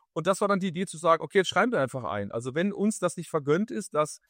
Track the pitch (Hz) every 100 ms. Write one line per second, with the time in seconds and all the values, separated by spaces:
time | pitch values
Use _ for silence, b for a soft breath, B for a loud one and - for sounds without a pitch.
0 | b - 165 190 202 196 190 160 196 156
1 | 165 160 160 196 180 180 233 202 135 131
2 | 101 101 101 117 123 139 202 - 202 -
3 | 175 - 160 160 139 160 226 226 - 151
4 | 151 -